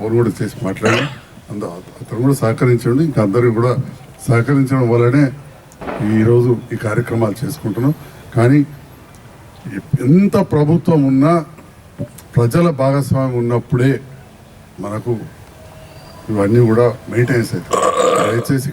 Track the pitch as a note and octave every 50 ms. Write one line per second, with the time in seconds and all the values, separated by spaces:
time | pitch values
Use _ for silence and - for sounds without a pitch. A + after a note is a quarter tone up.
0 | G2+ A2 A2+ A#2+ A#2+ A2 - - - - - - G#2+ F#2+ F#2 F2 G#2 A2 A2+ B2
1 | C#3 C#3+ - - - - - - - - G2+ G#2 G#2+ F2+ E2+ F2+ - - - -
2 | - - A2 A2+ B2+ C#3 C3+ - A2+ A2 A2+ - C3 B2 A#2+ A2+ - A#2 B2 C#3
3 | E3+ D#3 B2 A2+ G#2 G2 F#2+ A#2+ A#2+ A#2+ A2 A#2 B2 B2 A#2+ - - - - -
4 | - - - - - - A#2 A#2 A#2 - C#3+ C#3 C3 B2+ C3+ C3 B2 A#2 A#2 A#2+
5 | A#2+ B2 B2+ D3 C#3+ B2+ - - - - - - - - - - - - - -
6 | G#2+ G#2+ A2 A2 A2 A#2 A#2+ A#2+ A#2+ B2+ A#2+ G#2+ - - A#2 A2+ - G#2 G#2+ A#2+
7 | A#2+ - A#2 A2+ A2+ G#2 F#2+ - - G2 - - - G#2+ F#2+ A#2 B2 C#3+ D#3 -
8 | - - - - - - - A#2+ A#2 B2 C#3+ D3 C#3 - - - - - - -
9 | - - - - - - - - - - - - - - G#2+ - - - - -
10 | B2+ C3 D#3+ F#3 G3+ F#3+ - G3+ F3+ - - D3 D3 D3 E3 E3+ - - E3 D3+
11 | C#3 C3+ C3+ C3+ C#3 D#3+ E3+ E3+ D3+ - - - - - - - - - - -
12 | - - - - - - - A#2+ A#2+ A#2 B2+ E3+ F3 F3 D3+ B2+ C3 C3+ C#3 C#3+
13 | C3 - - C3+ C3 C3 B2 A#2+ A#2+ A#2+ A#2+ A#2+ - - C#3+ B2 B2+ C#3 C3+ -
14 | - - - - - - - - - - - - - - - - F#2+ G2+ G#2+ A#2
15 | - A#2+ A#2+ G#2 - - - - - - - - - - - - - - - -
16 | - - - - - - A2 G#2 G2+ G2 A2+ A#2+ B2 A2 A2 A#2 B2 A#2 A2 -
17 | - - - A#2+ A#2+ A#2 C3 A#2+ A2 - - F2+ - - - - - - - -
18 | - - - - - - A2+ A#2+ - - C#3 C3+ B2+ C#3